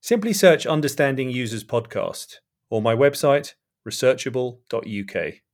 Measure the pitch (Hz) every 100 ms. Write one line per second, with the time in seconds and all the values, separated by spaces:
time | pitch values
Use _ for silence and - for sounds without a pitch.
0 | - 233 214 208 185 156 - 156 147 -
1 | 139 131 127 123 120 113 - 120 117 107
2 | 50 - - - _ _ _ 113 110 113
3 | 143 143 151 143 143 - _ _ - -
4 | 127 127 - 127 127 120 _ 113 110 104
5 | 98 92 78 - _